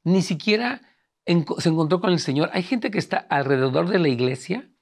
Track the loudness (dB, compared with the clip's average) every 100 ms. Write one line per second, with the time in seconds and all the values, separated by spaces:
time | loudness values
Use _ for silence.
0 | 0 2 2 -2 0 0 0 -6 _ _
1 | _ _ 0 0 0 -2 0 2 2 0
2 | 2 0 0 0 0 -2 -2 -2 -2 -4
3 | -4 -4 -2 -2 0 2 2 0 2 2
4 | 2 2 0 -2 -6 -8 -10 _